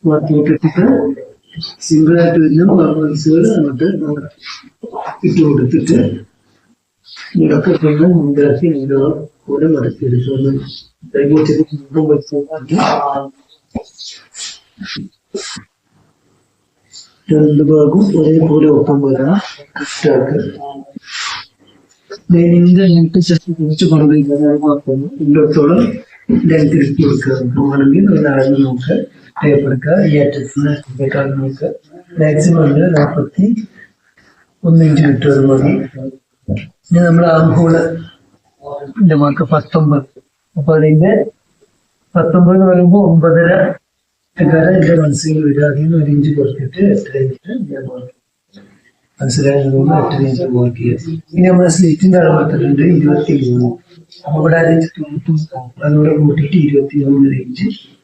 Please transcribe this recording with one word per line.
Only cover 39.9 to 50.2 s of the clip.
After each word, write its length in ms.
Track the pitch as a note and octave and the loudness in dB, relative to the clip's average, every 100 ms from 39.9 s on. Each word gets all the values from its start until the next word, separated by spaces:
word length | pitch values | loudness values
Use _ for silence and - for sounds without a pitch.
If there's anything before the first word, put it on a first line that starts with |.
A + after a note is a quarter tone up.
| C#3+ C3+ - _ _ _ - | 0 -4 -20 _ _ _ -6
അപ്പൊ 200 | C#3+ D#3 | 0 2
അതിന്റെ 500 | D#3 D#3 F3+ G#3+ - _ _ _ _ _ _ _ _ | 4 4 4 2 -2 _ _ _ _ _ _ _ _
പത്തൊമ്പത് 400 | F3+ E3 F3+ F3 F#3 | -2 0 2 4 4
എന്ന് 100 | F#3+ | 4
പറയുമ്പോ 340 | F3+ F3+ G3+ F3+ | 4 4 4 4
ഒമ്പതര 400 | E3 E3 E3 E3+ F#3 - - _ _ _ _ _ - | 4 4 2 2 2 0 -4 _ _ _ _ _ -2
എക്കാലം 340 | D#3 D#3+ D#3+ | 0 2 2
എന്റെ 200 | F#3 D#3 E3 | 2 2 2
മനസ്സിൽ 420 | D3+ C#3+ D#3 D#3 | 2 -2 -2 -2
വരിക. 200 | D3+ C#3 | 0 0
അതിൽ 180 | D3 C#3 | 0 0
നിന്ന് 140 | D#3 E3 | 0 0
ഒരു 140 | D3 | 2
ഇഞ്ച് 200 | C#3+ D3+ | 0 0
കുറച്ചിട്ട് 500 | D3 - - C3 F3+ | 0 -2 -4 -10 0
എട്ടര 340 | G3 - - C3+ | 0 0 -2 -4
ഇഞ്ച് 540 | C3 - E3+ B3 E3+ | -4 -6 -10 -10 -8
ഞാൻ 100 | C3+ | -10
മാർക്ക് 240 | C3 B2+ B2+ | -12 -14 -18
ചെയ്യും. 580 | _ _ _ _ - - _ _ _ _ _ | _ _ _ _ -20 -20 _ _ _ _ _
മനസ്സിലായത് 500 | C3+ A#2+ C#3 C#3+ C3+ | -4 -2 0 0 0
കൊണ്ട് 220 | C3+ - | 0 2
എട്ടര 320 | D#3 A#2+ C3+ | 0 -2 -2